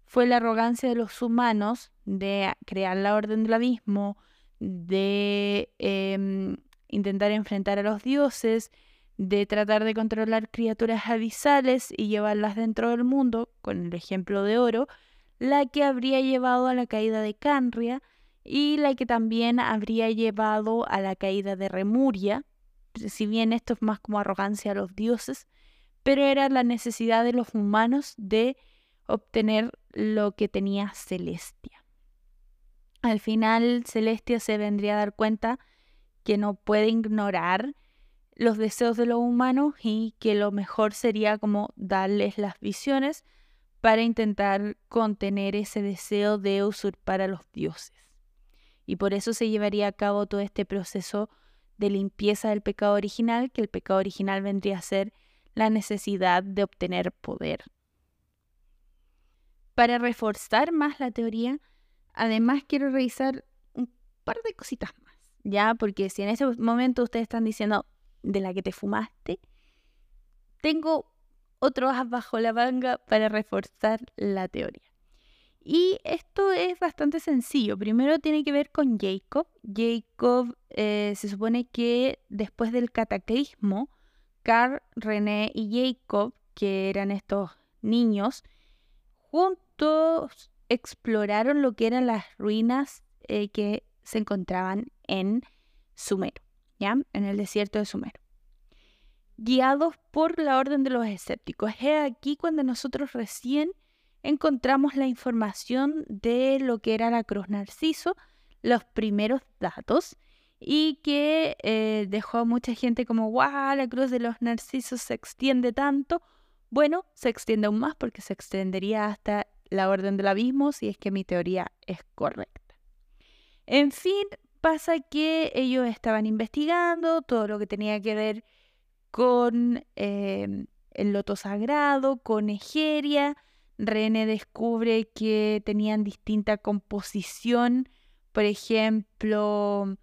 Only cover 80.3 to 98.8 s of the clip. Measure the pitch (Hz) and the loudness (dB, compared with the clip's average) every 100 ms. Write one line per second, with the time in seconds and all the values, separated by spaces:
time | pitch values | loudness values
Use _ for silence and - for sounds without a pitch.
80.3 | 247 240 - _ - 214 208 208 202 208 | 2 0 -6 _ -4 -2 0 -2 -4 -6
81.3 | 196 220 240 240 - 233 240 262 - - | -4 -2 -2 -2 -2 0 2 0 -2 -10
82.3 | 202 208 - 226 247 240 - 220 196 - | -8 -8 -4 -2 0 -2 -2 -2 -4 -2
83.3 | 240 285 - 202 196 277 _ _ _ _ | -2 -2 -2 -2 -2 -4 _ _ _ _
84.3 | _ - 233 247 277 _ - 214 208 208 | _ 2 4 4 0 _ -10 -4 -2 0
85.3 | 208 214 - 214 233 262 240 - 202 220 | 0 -2 -4 -4 0 0 -2 -2 0 0
86.3 | - _ - 202 190 190 196 196 202 - | -4 _ -4 -2 0 -2 -2 -2 -4 -4
87.3 | 202 180 - _ _ 214 233 233 202 208 | -4 -4 -10 _ _ 0 2 4 2 0
88.3 | - _ _ _ _ _ _ _ _ - | -4 _ _ _ _ _ _ _ _ -4
89.3 | 311 381 370 _ - 302 311 320 330 - | 2 2 0 _ -2 2 4 4 2 -2
90.3 | - - _ - 240 - - - 214 208 | -14 -20 _ -2 -2 -2 -10 -2 0 2
91.3 | 208 240 294 269 208 226 247 247 220 - | 2 2 2 2 2 0 2 2 0 -4
92.3 | - 208 220 226 262 277 - _ _ - | -6 -2 2 2 2 -2 -8 _ _ -4
93.3 | 214 208 - 208 214 _ _ - 226 208 | -4 -2 -2 -2 -2 _ _ -6 -4 -2
94.3 | 202 180 185 185 202 240 _ - 190 196 | -4 -2 -4 -2 -4 -8 _ -2 0 2
95.3 | 233 - _ _ _ _ - - 190 - | 0 -4 _ _ _ _ -14 -4 -2 -2
96.3 | - _ _ _ - 202 247 - 202 202 | -8 _ _ _ -6 0 0 -2 -4 -2
97.3 | 202 202 214 202 214 208 196 - - _ | -2 -2 -2 -2 -2 -4 -6 -10 -14 _
98.3 | _ _ _ _ _ | _ _ _ _ _